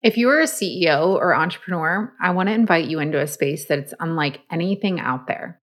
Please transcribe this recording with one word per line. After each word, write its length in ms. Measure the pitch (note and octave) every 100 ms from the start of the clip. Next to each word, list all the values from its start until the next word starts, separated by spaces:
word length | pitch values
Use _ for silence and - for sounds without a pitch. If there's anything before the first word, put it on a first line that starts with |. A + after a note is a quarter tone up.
If 140 | A#3 A3+
you 120 | A#3+
are 120 | D4
a 60 | D#4+
C 380 | - F#3+ F3
E 40 | E3+
O 260 | D3 E3
or 200 | F#3+ F3+
entrepreneur, 760 | C#3 D#3+ - - F3 D#3+ F#3 A3 _
I 80 | F3+
want 180 | F3+ F#3+
to 60 |
invite 340 | G#3+ A3+ E3+ D3+
you 120 | D#3+
into 200 | D3 D3+
a 60 | D3
space 400 | - C#3 D3+ -
that 140 | C#3+
it's 140 | C#3+ -
unlike 420 | E3 E3 D3 C#3+ _
anything 480 | E3 F3 G3+ G3+ F3+
out 260 | - C3 -
there. 340 | - - E3+